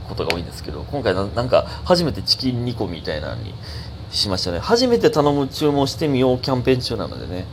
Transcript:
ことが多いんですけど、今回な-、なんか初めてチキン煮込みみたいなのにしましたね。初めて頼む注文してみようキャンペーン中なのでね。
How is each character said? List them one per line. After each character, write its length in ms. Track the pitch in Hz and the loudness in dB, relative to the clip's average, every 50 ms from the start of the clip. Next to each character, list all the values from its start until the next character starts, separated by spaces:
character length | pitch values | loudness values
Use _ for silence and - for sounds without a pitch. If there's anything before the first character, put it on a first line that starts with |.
| 76 - | -8 -8
こ 80 | - | -6
と 100 | - 80 | -4 -2
が 80 | - - | -2 -2
多 60 | 87 | -4
い 20 | |
ん 40 | 82 | -4
で 80 | - - | -8 -10
す 100 | - - | -12 -10
け 80 | - | -10
ど、 120 | 76 71 - | -10 -10 -8
今 180 | - - 143 - | -6 -6 -2 0
回 100 | 107 90 | 0 2
な-、 120 | 95 98 104 | 2 0 -2
な 160 | - 117 123 | -2 -2 0
ん 60 | 127 | 4
か 140 | 95 78 - - - - - | 4 4 4 2 -4 -4 2
初 200 | - 185 175 175 | 2 4 4 4
め 80 | 143 101 | 0 -2
て 80 | - | -2
チ 160 | 90 - - - | -2 -2 -2 0
キ 140 | 135 131 | 0 -2
ン 120 | 123 120 120 | -2 0 -2
煮 120 | 123 117 | -2 -2
込 120 | 120 110 85 | -2 -4 -4
み 120 | 85 78 | -4 -6
み 20 | |
た 140 | - 90 80 | -6 -4 -4
い 40 | 73 | -4
な 160 | 76 69 57 | -4 -6 -6
の 60 | 58 - | -6 -8
に 100 | - - - - - - - - - - - - - | -10 -10 -12 -12 -12 -10 -10 -10 -12 -12 -12 -12 -6
し 180 | - - - 104 | -2 -2 0 0
ま 80 | 92 90 | 0 0
し 80 | - | 0
た 60 | 92 | -2
ね。 80 | 85 85 | -2 -2
初 280 | - - 220 240 262 247 | 0 2 2 4 4 4
め 120 | 233 226 | 4 6
て 120 | - 151 | 6 4
頼 180 | - 156 143 147 143 | 6 6 4 4 4
む 140 | 143 139 131 | 2 0 0
注 220 | - - 156 147 | -2 0 2 2
文 160 | 143 143 139 135 | 4 4 2 2
し 80 | - | 0
て 120 | - - 147 | 0 0 2
み 140 | 139 127 | 4 4
よ 140 | 131 131 127 | 4 4 4
う 40 | 127 | 2
キ 120 | - - | 0 0
ャ 40 | 135 | 0
ン 80 | 123 120 | 2 4
ペ 100 | 131 131 | 4 4
ー 40 | 123 | 2
ン 20 | |
中 160 | 127 - 120 | 2 -2 -4
な 120 | 104 87 - | -4 -4 -6
の 120 | - 62 | -6 -8
で 80 | 58 85 | -8 -8
ね。 180 | 90 90 - - | -6 -6 -8 -8